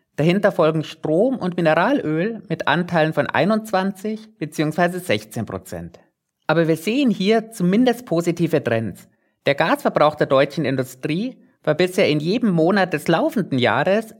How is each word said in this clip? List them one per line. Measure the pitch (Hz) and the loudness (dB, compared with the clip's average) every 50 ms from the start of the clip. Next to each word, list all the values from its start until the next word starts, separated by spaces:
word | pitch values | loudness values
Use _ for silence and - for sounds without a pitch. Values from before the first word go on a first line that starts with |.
| _ _ _ | _ _ _
Dahinter | - 143 165 170 208 202 202 185 | -2 0 2 2 2 2 2 2
folgen | - 165 156 160 160 147 | 2 2 2 2 0 -4
Strom | - - - - 156 151 170 208 262 262 | -6 -10 -8 -4 -2 0 2 2 0 0
und | 220 185 180 175 | -2 -4 -6 -4
Mineralöl | 180 170 156 156 165 175 226 285 277 - 151 156 156 170 220 233 214 - - | 0 0 2 2 2 2 2 0 0 -2 -2 -2 -2 -2 -4 -6 -8 -10 -8
mit | 160 160 - | -8 -4 -2
Anteilen | - 139 165 180 175 170 170 156 156 156 | -2 0 0 0 0 0 2 2 2 0
von | - 139 | -2 -2
einundzwanzig | - - 117 147 185 220 220 220 - - 185 190 196 196 - - 214 220 214 - - _ - | 0 0 0 2 2 0 -2 -2 -2 -2 -2 -2 -2 -4 -6 -8 -8 -8 -8 -12 -16 _ -10
beziehungsweise | 165 147 - - 156 151 156 - 175 175 180 185 | -10 -8 -4 -4 -4 -2 0 0 0 0 0 -4
sechzehn | 175 - 110 107 - - - 123 107 | -4 -2 -2 -2 -4 -6 -8 -8 -8
Prozent. | - 98 92 - - - 85 85 82 - - _ _ _ _ _ _ _ _ _ | -8 -8 -10 -10 -10 -12 -12 -12 -12 -16 -20 _ _ _ _ _ _ _ _ _
Aber | - 156 160 170 156 | 0 2 2 2 2
wir | 165 | 2
sehen | 156 - 214 220 269 294 247 | 0 -2 -2 0 0 2 0
hier | 196 - 185 196 220 226 220 220 | 0 0 0 2 2 2 0 -4
zumindest | - - 185 175 190 214 254 254 226 - - | -6 -2 0 2 2 4 4 2 0 0 -2
positive | - 170 165 170 175 165 - 170 151 - 151 123 | -4 -2 -2 0 0 0 0 0 0 0 0 0
Trends. | 120 117 113 113 104 85 - - - _ _ _ _ _ _ - | 0 0 -2 -2 -4 -8 -12 -16 -20 _ _ _ _ _ _ -2
Der | - 139 | 0 0
Gasverbrauch | - 156 170 262 285 - 247 - - 156 151 151 | 2 2 0 0 0 -2 0 2 2 2 2 2
der | - 156 | 0 0
deutschen | 147 143 135 143 143 - - 151 | 2 4 4 2 2 0 -4 -4
Industrie | 120 135 131 131 131 - - - - 151 175 220 262 247 - _ _ _ _ - | -2 -2 -2 -4 -6 -8 -10 -6 -4 -4 -4 -4 -6 -8 -12 _ _ _ _ -2
war | - 151 | -2 0
bisher | 151 180 180 180 - 190 - | 2 0 0 2 2 2 2
in | 151 151 | 2 0
jedem | 147 165 196 247 - 220 | 0 0 -2 0 0 2
Monat | 180 165 156 165 190 202 185 175 175 | 2 4 4 4 4 2 2 0 -2
des | 147 - - | -4 0 0
laufenden | 165 165 254 320 320 247 - - 139 127 | 2 2 2 0 0 -2 -4 -2 0 0
Jahres | 120 113 104 123 147 175 190 214 226 - - - | 2 2 2 2 2 2 2 0 0 -4 -10 -12